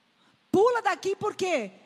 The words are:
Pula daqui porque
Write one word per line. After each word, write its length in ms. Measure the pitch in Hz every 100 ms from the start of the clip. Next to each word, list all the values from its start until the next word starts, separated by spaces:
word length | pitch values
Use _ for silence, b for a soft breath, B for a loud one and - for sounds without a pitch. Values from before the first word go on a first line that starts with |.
| _ b b _ _
Pula 300 | 370 466 480
daqui 340 | 403 359 381
porque 560 | 392 415 - 370 311 202 -